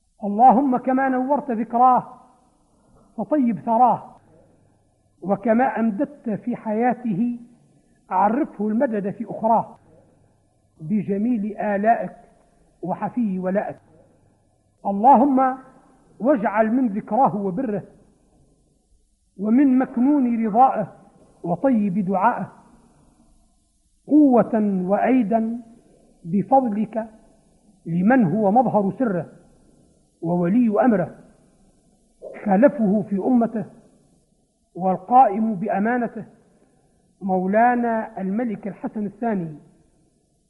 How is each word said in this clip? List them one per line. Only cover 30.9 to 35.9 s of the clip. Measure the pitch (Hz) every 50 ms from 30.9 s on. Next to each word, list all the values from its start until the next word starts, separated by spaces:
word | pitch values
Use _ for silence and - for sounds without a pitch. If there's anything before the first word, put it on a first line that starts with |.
| 220 185 160 - - - - - _ _ _ _ _ _ _ _ _ _ _ _ _ _ _ _ _ _ - - - - -
خلفه | 208 190 196 262 294 - - 220 190 196 214 190 -
في | 202
أمته | 190 190 254 254 240 233 220 - 220 165 - - - _ _ _ _ _ _ _ _ _ _ _ _ _ _ _ _ _ _ _
والقائم | 170 180 190 185 175 185 - 247 247 254 214 190 220 220 226 220
بأمانته، | 175 202 196 170 196 202 226